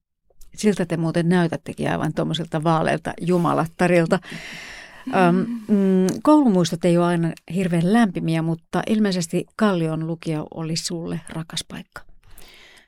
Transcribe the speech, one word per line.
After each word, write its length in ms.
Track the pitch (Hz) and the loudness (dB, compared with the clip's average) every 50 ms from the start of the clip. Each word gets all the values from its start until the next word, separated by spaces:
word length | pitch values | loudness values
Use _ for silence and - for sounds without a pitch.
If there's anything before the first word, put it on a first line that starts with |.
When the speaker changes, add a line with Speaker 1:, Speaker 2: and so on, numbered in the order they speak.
| _ _ _ _ _ _ _ - - - - | _ _ _ _ _ _ _ -20 -20 -18 -8
Speaker 1:
Siltä 300 | - - 214 185 - 185 | 0 0 2 2 2 0
te 120 | 170 170 | -2 -2
muuten 320 | 165 160 160 160 175 165 165 | -2 -2 0 0 0 2 2
näytättekin 640 | 185 180 170 160 - - - - - - 147 - | 4 2 2 0 -2 -6 -10 -10 -8 -4 -4 -2
aivan 220 | - - - 147 156 | -2 -2 -2 -2 -2
tommoselta 500 | - 160 156 160 165 165 165 - 160 151 | -2 -2 -2 -2 -4 -6 -6 -4 -2 0
vaaleelta 500 | 170 165 160 165 - 139 156 - - - - | 2 2 2 2 0 -2 -2 -4 -8 -8 -4
jumalattarilta. 960 | 165 165 180 175 170 147 139 143 156 165 - - 185 170 180 170 165 156 - - - - - - - - - - - - - - - - - - - | -2 0 2 2 2 2 2 0 -2 -2 -2 0 2 4 4 4 4 2 0 -2 -2 -8 -16 -14 -14 -16 -16 -16 -16 -16 -18 -18 -18 -20 -20 -14 -8
Speaker 2:
Mm. 80 | 262 262 | -2 2
Speaker 1:
Öm, 220 | 196 185 175 175 185 190 226 240 233 214 | 4 4 4 4 2 0 -2 -4 -6 -2
mm, 400 | 208 208 196 196 190 190 185 185 185 - - - | 0 2 2 4 4 4 4 4 2 0 0 4
koulumuistot 640 | 294 302 302 285 240 190 185 170 - 180 170 - | 6 6 6 6 6 4 4 2 0 -2 0 2
ei 120 | 180 170 | 2 4
ole 80 | 175 175 | 4 2
aina 260 | 175 175 170 170 160 - - _ - 165 | 2 0 0 0 -2 -4 -6 _ -6 -4
hirveän 400 | 190 190 175 175 165 170 175 214 | -2 -2 0 0 2 2 4 4
lämpimiä, 480 | 240 233 196 170 175 165 165 165 160 | 4 4 2 0 -2 -2 -2 0 0
mutta 400 | 160 165 165 165 _ - - 269 - | 0 -2 -4 -4 _ -4 -4 -4 -2
ilmeisesti 580 | - 220 214 214 202 185 185 165 - - 180 - _ - | 0 0 0 0 0 0 -2 -4 -2 -4 -4 -4 _ -4
Kallion 520 | - 220 208 190 170 165 160 160 160 160 | 0 0 2 2 2 0 -2 -2 -4 -4
lukio 400 | 160 165 165 - 165 156 151 - - - | -6 -6 -6 -6 -6 -4 -4 -6 -8 -10
oli 220 | - 165 156 165 | -10 -8 -6 -6
sulle 460 | 165 - - 180 165 170 175 175 165 - - | -6 -6 -6 -8 -8 -8 -8 -8 -8 -10 -10
rakas 360 | 156 160 160 - - 160 - | -10 -10 -10 -10 -10 -12 -12
paikka. 340 | - 180 175 185 _ - - - - - - _ - - - - - - - - - - - _ | -12 -14 -16 -16 _ -18 -20 -20 -20 -20 -20 _ -20 -20 -20 -20 -20 -20 -20 -20 -20 -20 -20 _